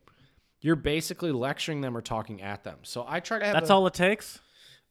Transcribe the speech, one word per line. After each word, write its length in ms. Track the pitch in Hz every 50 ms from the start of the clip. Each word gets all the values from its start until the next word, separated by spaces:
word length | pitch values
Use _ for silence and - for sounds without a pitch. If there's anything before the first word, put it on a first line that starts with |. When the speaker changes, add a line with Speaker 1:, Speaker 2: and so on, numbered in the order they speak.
| _ _ _ _ _ _ _ _ _ _ _ _
Speaker 1:
you're 160 | - 151 165
basically 540 | 135 - 147 151 160 160 - 185 - 175 165
lecturing 520 | 135 120 123 139 151 - - 170 156 143
them 120 | 139 127 117
or 60 | 117
talking 400 | 113 - 120 110 107 - 107 92
at 240 | 98 101 104 - -
them. 140 | 98 78 - -
So 200 | - - 120 120
I 140 | 127 151 180
try 180 | 180 - 226 214
to 60 | 208
have 80 | 208
Speaker 2:
That's 160 | 196 160 165 165
Speaker 1:
a 60 | 196
Speaker 2:
all 120 | 196 190
it 60 | 180
takes? 460 | - - 175 190 214 - - - - - _ _ _ _ - - - _ _ _